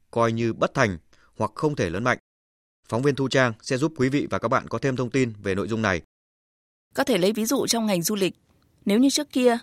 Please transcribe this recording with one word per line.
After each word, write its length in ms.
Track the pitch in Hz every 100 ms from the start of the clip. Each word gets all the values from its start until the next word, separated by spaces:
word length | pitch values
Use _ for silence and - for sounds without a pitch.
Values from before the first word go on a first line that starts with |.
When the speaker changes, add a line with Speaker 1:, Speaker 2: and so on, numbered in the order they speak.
| _
Speaker 1:
coi 220 | 117 117
như 200 | 113 117
bất 220 | - -
thành 240 | 143 113 82 _ _ _ -
hoặc 120 | 107
không 220 | - 156 139
thể 140 | 90
lớn 140 | 90
mạnh. 140 | 123 107 _ _ _ _ _ _ -
Phóng 140 | 113
viên 120 | 143
Thu 140 | 135 135
Trang 240 | 135 123 113
sẽ 140 | - 131
giúp 160 | 156 156
quý 120 | 131
vị 180 | 143 -
và 80 | 98
các 100 | 113
bạn 200 | 123 -
có 100 | 117
thêm 180 | 139 127
thông 140 | 123
tin 220 | 135 120 104
về 120 | 101
nội 140 | 95 95
dung 140 | 110
này. 200 | 107 87 - _ _ _ _ _ _ _ _
Speaker 2:
Có 100 | -
thể 140 | 269 196
lấy 140 | 190
ví 120 | 220
dụ 220 | 220 220 -
trong 200 | 233 214
ngành 160 | 180
du 120 | 165
lịch. 200 | 208 180 - _ _ _ _
Nếu 140 | 202 214
như 120 | 269
trước 220 | 302 294
kia 260 | 262 247 233